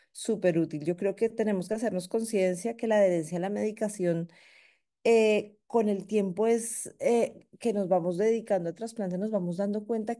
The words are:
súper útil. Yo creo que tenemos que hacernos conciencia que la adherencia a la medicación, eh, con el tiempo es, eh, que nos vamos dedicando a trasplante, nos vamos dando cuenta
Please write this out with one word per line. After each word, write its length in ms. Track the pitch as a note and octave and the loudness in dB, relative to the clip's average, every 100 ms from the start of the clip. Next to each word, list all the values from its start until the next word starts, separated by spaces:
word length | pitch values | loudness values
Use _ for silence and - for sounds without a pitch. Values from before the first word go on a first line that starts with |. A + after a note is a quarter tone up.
| _ | _
súper 460 | - - G#3+ F#3 E3 | -12 -4 0 2 2
útil. 240 | D#3+ D3+ D3 | 0 -2 -4
Yo 100 | F3 | -2
creo 180 | G3 F#3+ | -2 0
que 140 | A3+ | -2
tenemos 380 | A3+ G#3+ F#3+ F3+ | 0 -2 0 -2
que 80 | A3 | -4
hacernos 320 | A3+ F#3 F3 | -2 -4 -4
conciencia 680 | A3+ A3+ G3+ F#3 F3+ A#3 A#3 | -4 -2 0 0 0 -4 -4
que 100 | A3+ | 0
la 100 | G#3+ | 4
adherencia 400 | F#3+ F3 D#3+ E3+ | 4 4 -2 -4
a 40 | |
la 80 | F#3+ | -4
medicación, 800 | G#3 G#3+ G#3+ G#3+ G3+ F3 E3 E3+ - - - _ _ _ _ | -2 -4 -2 -6 -2 0 0 -4 -12 -20 -20 _ _ _ _
eh, 540 | A#3 A3+ A3 G#3+ G#3 _ _ | 4 6 6 2 0 _ _
con 220 | A#3 G#3 | 0 2
el 180 | G3 - | 0 0
tiempo 400 | G#3+ G3 F3 A3+ | 0 0 0 2
es, 480 | A#3 A#3 - - - | 2 0 -8 -12 -4
eh, 480 | - A#3 G#3+ - - - | 2 2 2 -4 -20 -6
que 140 | A#3+ | -2
nos 140 | G#3 F#3 | 0 2
vamos 280 | F3+ E3+ F3 | 2 2 0
dedicando 520 | A3 A3+ A3 G3 E3+ | 2 0 0 -2 -2
a 40 | |
trasplante, 440 | E3+ A3+ A3+ F#3+ F3+ | -6 -10 -6 -4 -4
nos 140 | G#3+ | -2
vamos 260 | G#3 F3 F3 | -2 -4 -2
dando 280 | G3+ G#3 G#3 | -2 -4 -4
cuenta 300 | A3+ G#3+ A#3 | -4 -4 -6